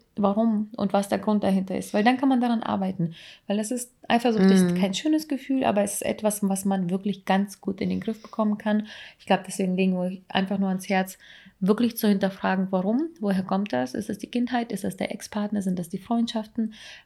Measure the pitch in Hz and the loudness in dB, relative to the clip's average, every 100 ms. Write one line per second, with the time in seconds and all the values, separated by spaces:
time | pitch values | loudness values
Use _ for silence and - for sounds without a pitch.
0 | _ - 196 202 226 214 214 - 202 202 | _ -2 0 2 2 2 -2 -4 0 0
1 | 196 202 208 208 202 190 190 190 - 208 | 0 -2 2 2 2 0 0 -4 -2 2
2 | 220 262 269 254 240 233 - 208 190 190 | 2 4 2 2 2 0 0 -2 -2 -2
3 | 165 165 - - - 202 220 247 - _ | -4 -6 -18 -14 -4 -4 -2 -6 -8 _
4 | - 233 240 220 190 190 180 180 190 196 | 0 2 4 6 8 8 6 4 0 0
5 | 311 311 311 262 - 262 - 202 202 - | 2 0 0 -4 -2 0 2 2 0 -2
6 | - 214 214 208 196 190 196 196 175 190 | -4 0 -2 0 0 0 0 0 0 -2
7 | 202 196 - 190 202 - 202 190 185 185 | -2 -4 0 2 0 -4 -6 -4 -2 -2
8 | 208 220 - - 214 208 214 208 214 - | -4 -8 -8 -2 0 0 0 0 -2 -10
9 | - - - 185 185 - 185 185 190 180 | -18 -8 0 0 -2 -4 0 2 2 2
10 | 180 185 - - 190 196 196 185 185 190 | -2 -6 -4 -2 0 0 0 -2 0 0
11 | 190 - - - - - 185 220 240 226 | 0 -6 -20 -20 -20 -2 2 4 2 2
12 | 214 196 190 190 190 190 190 185 185 240 | 2 2 2 -2 0 0 0 0 2 0
13 | 330 - 202 190 185 196 208 247 254 233 | 0 -2 -2 0 0 -2 0 -2 -2 -4
14 | 208 202 - 247 240 247 233 196 196 - | -6 -8 -4 -4 -2 -2 -4 -4 -6 -4
15 | 202 208 - 214 208 208 190 180 170 190 | -6 -6 -8 -6 -4 -2 -2 -2 -4 -8
16 | - 233 233 226 214 - 220 - - - | -4 -2 -2 -4 -6 -4 -6 -6 -20 -4